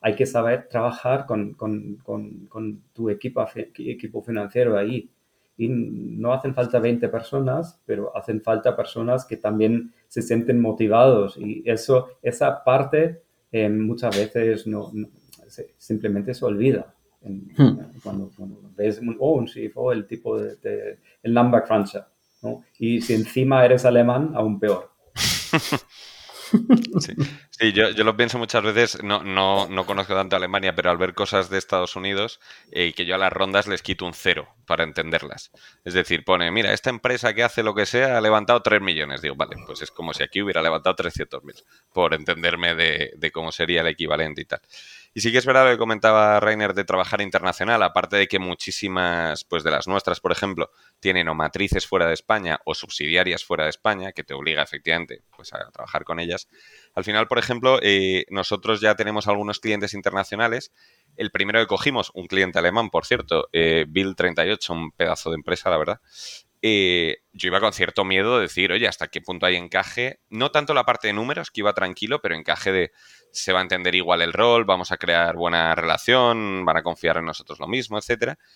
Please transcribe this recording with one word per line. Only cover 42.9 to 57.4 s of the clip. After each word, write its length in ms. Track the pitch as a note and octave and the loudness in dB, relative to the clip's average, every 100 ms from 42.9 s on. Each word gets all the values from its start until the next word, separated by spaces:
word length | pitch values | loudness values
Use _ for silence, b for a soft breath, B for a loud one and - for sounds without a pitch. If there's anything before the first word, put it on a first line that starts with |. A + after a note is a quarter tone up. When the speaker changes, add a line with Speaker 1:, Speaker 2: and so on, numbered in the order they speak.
| D2+ C#2+ D2+ | 0 -4 -4
Speaker 3:
de 160 | D#2+ | -6
cómo 180 | E2 D#2+ | -4 -8
sería 300 | - E2+ E2+ | -4 0 0
el 80 | E2 | 0
equivalente 540 | D#2 D#2 D#2 D#2+ D2 | -2 -2 -2 -2 -6
y 20 | |
tal. 160 | - - _ B B B B | -8 -10 _ B B B B
Y 60 | A2+ | -4
sí 120 | A2+ | 2
que 60 | B2 | 2
es 80 | B2 | 4
verdad 180 | C3 | 6
lo 60 | C3 | 6
que 80 | A#2 | 4
comentaba 600 | A2+ G#2+ A2 G#2+ G#2+ G#2 | 0 2 6 6 6 6
Rainer 340 | G#2 G#2+ G#2 | 4 2 0
de 100 | F#2+ | -2
trabajar 380 | F#2 F#2 F2+ G#2 | 0 0 0 -2
internacional, 600 | G2+ F#2 F2+ - A2 A#2 | 0 0 0 -2 0 2
aparte 340 | F2+ F#2 F2+ G2+ | 4 2 0 2
de 100 | G2 | 2
que 100 | F#2+ | 0
muchísimas, 1080 | F#2 F2 - - G2+ F#2 F2+ E2+ E2 D2+ | -4 -8 -8 -8 -4 -2 0 0 -2 -4
pues, 200 | - E2+ | -6 -2
de 60 | D#2 | 0
las 180 | D2 F2+ | -2 0
nuestras, 320 | F#2+ - F2 | -2 -2 -2
por 100 | F2+ | -2
ejemplo, 400 | E2+ G2 F2 - b b b | -2 -2 -4 -6 b b b
tienen 260 | F#2+ F2+ E2 | 0 0 0
o 60 | |
matrices 520 | D#2 D#2+ F#2+ G2 F#2+ - | -2 -2 -2 -2 -2 0
fuera 200 | F#2+ E2+ | 2 2
de 60 | |
España 480 | E2 - G#2+ F2 D#2 D#2 | 0 0 -2 0 -6 -4
o 80 | |
subsidiarias 680 | D#2 - - D2+ E2+ F2+ E2+ | -8 -8 -6 0 2 2 -2
fuera 220 | - G2+ | -4 -2
de 60 | D#2 | -2
España, 420 | - G#2+ G2 F#2+ | -2 -2 -2 -6
que 120 | - | -12
te 100 | D2 | -12
obliga 280 | C#2 D2+ D2+ | -6 -4 -2
efectivamente, 600 | C#2+ D2 D#2+ E2+ E2 - _ | -4 -4 -2 -2 -4 -14 _
pues, 200 | _ - | _ -14
a 160 | - G#1 | -12 -12
trabajar 340 | - - - | -14 -8 -8
con 160 | - E2 | -6 -6
ellas. 280 | E2+ F#2 - b b b b | -4 -6 -10 b b b b
Al 80 | - | -8
final, 260 | F#2+ G#2+ A2+ | -2 0 2
por 100 | |
ejemplo, 400 | A#2+ | 0